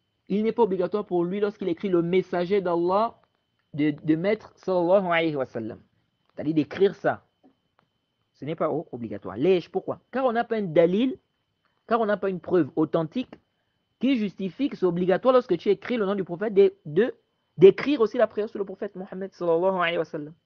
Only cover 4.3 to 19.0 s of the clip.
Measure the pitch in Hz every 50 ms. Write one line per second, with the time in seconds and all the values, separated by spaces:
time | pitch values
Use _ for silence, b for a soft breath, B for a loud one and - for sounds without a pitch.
4.3 | 220 220 - - _ _ - 185 185 180 170 165 185 208 190 175 170 165 165 165
5.3 | 151 139 127 - - 120 113 107 110 - _ _ _ _ _ _ _ _ _ _
6.3 | _ - 123 147 160 156 139 - - - 190 196 165 - - 151 120 101 _ _
7.3 | _ _ _ - _ _ _ _ _ _ _ _ _ _ _ _ _ _ _ _
8.3 | _ - 139 143 165 - 180 156 135 151 170 - - 120 117 104 104 101 - 95
9.3 | 90 110 143 185 190 175 160 - - 190 - - 127 - _ _ - 247 269 247
10.3 | 220 233 233 - 226 220 202 175 147 170 170 175 185 208 254 262 370 - _ _
11.3 | _ _ _ _ _ _ _ _ _ _ _ - 220 240 226 202 208 185 202 196
12.3 | 190 170 - - 175 180 147 123 - 156 160 156 - 170 165 151 - 254 254 -
13.3 | - - _ _ _ _ _ _ _ _ _ _ _ - - 262 277 233 214 190
14.3 | - - 190 185 - - 269 285 - - - 180 175 175 185 180 185 175 - 254
15.3 | 254 247 240 - 180 165 - 214 196 - - - 240 233 202 185 208 196 180 -
16.3 | 175 170 208 233 202 196 196 190 - _ - 151 147 180 233 262 - _ _ _
17.3 | _ _ _ _ - - 170 196 190 - - 269 294 240 220 208 - 247 220 214
18.3 | - 214 208 226 - 214 196 202 190 - 226 202 - 180